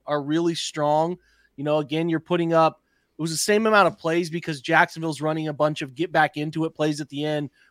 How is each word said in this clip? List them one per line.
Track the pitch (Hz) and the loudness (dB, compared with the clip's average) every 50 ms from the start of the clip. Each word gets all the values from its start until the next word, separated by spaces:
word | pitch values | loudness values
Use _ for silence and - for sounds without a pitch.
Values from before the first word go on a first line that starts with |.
| _ | _
are | - 147 147 139 | -4 -4 -2 -2
really | 139 151 165 170 170 170 | 0 0 0 0 0 -2
strong. | - - - - 160 147 147 151 156 160 170 180 - _ _ _ _ _ _ _ | -2 -6 -6 -4 -2 0 2 2 2 2 0 -4 -8 _ _ _ _ _ _ _
You | - 139 | -6 -2
know, | 151 151 156 | 0 0 0
again, | 151 120 147 156 165 170 | 0 -2 -2 -2 0 0
you're | 165 156 | -2 -2
putting | 156 - 180 175 170 165 165 | -2 -2 -2 0 0 2 4
up, | 165 160 156 - _ _ _ _ _ _ _ _ | 4 4 4 2 _ _ _ _ _ _ _ _
it | - 156 | -8 -6
was | 165 | -6
the | 160 151 | -4 -2
same | - - 208 214 226 | 0 2 2 2 4
amount | 220 214 208 190 165 | 4 6 6 6 4
of | - | 2
plays | - - 165 165 175 180 160 | -2 -4 -2 -2 -2 -2 -2
because | 156 175 - - 156 135 | -6 -8 -6 -8 -8 -8
Jacksonville's | 120 - 165 156 175 165 - 165 160 165 151 131 147 | -2 2 4 4 4 4 0 -4 -6 -6 -4 -4 -4
running | 156 156 160 156 156 | -4 -2 -2 -4 -4
a | 147 | -2
bunch | 131 151 151 156 - | 0 0 0 0 -2
of | 156 135 127 | -8 -8 -6
get | 123 165 190 - | -6 -6 0 2
back | 165 156 147 - | 2 2 2 0
into | 147 147 160 156 165 156 | -2 -6 -4 -2 -2 -2
it | 160 - | -2 -2
plays | - 151 156 151 143 | -2 0 0 0 -2
at | 156 - | -6 -8
the | - 139 147 | -8 -6 -4
end, | 151 151 151 147 131 - _ _ _ | -2 -2 -2 -4 -6 -10 _ _ _